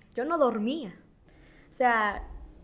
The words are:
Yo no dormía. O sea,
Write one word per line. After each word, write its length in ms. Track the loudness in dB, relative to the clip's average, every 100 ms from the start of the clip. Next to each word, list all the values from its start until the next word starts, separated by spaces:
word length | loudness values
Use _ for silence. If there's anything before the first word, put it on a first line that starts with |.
| -12
Yo 120 | -6 -2
no 120 | 2
dormía. 560 | 2 2 -2 -4 -8 -14 -20 _ _ -20 -20 -20 -10
O 20 |
sea, 500 | 2 4 4 2 -2 -10 -14 -18 -20